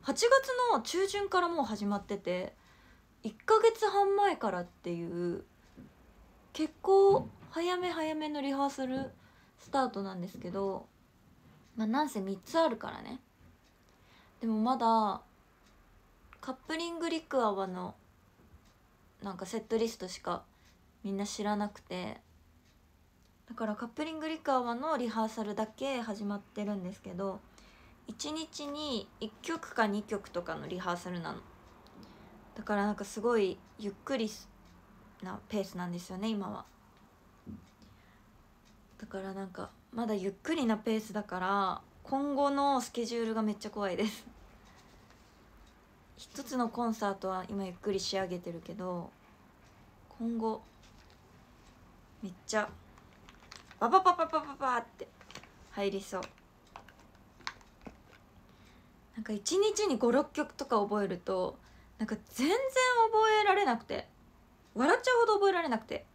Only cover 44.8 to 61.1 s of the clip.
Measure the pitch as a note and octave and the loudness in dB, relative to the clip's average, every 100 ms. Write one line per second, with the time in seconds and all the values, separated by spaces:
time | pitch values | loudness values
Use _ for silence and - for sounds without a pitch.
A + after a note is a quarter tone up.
44.8 | - - - - - - - - - - | -20 -20 -20 -20 -20 -20 -20 -20 -20 -20
45.8 | - - - - - - C#4 C4 A#3 A#3 | -20 -20 -20 -20 -18 -14 -6 -2 -2 -2
46.8 | A#3 A3 G3+ G3 F#3+ F#3 F#3 G3+ F#3+ F3 | -2 0 -2 -2 -4 -6 -6 -6 -6 -6
47.8 | G#3 F#3+ - F#3+ F#3+ F3 F3+ E3+ E3 G3+ | -4 -2 -2 -2 -2 -4 -8 -10 -12 -8
48.8 | F#3 F3+ E3 - - - - - - - | -6 -6 -8 -14 -20 -20 -20 -20 -20 -20
49.8 | - - - - A#3 A#3 A3 A3 - - | -20 -20 -20 -8 -4 -2 -2 -4 -8 -20
50.8 | - - - - - - - - - - | -20 -20 -20 -20 -20 -20 -20 -20 -20 -20
51.8 | - - - - G3 F3+ - G#3+ G#3 - | -20 -20 -20 -14 -14 -14 -4 -2 -2 -8
52.8 | - - - - - - - - - - | -20 -20 -20 -20 -20 -20 -20 -20 -20 -2
53.8 | A3+ F#4+ F#4+ F4 D#4+ D#4+ D4+ C#4 C4+ B3+ | 4 6 6 4 2 -2 -4 -4 -2 -2
54.8 | - - - - - - - - - - | -4 -14 -18 -16 -20 -20 -20 -20 -14 -2
55.8 | G3+ G3 G3+ F#3 F#3 - - - - - | -2 -2 -6 -8 -8 -14 -20 -20 -20 -20
56.8 | - - - - - - - - - - | -20 -20 -20 -20 -20 -12 -12 -12 -20 -20
57.8 | - - - - - - - - - - | -20 -20 -20 -20 -20 -20 -20 -20 -20 -20
58.8 | - - - - A3 G#3 - F4+ G#4+ G#4 | -20 -20 -18 -14 -6 -4 2 4 4 4
59.8 | G#4 C4 A#3+ B3 C#4+ - D4 - C4+ A3+ | 2 4 6 4 2 -2 -4 -4 0 2
60.8 | G3+ G#3 G3 | 2 0 0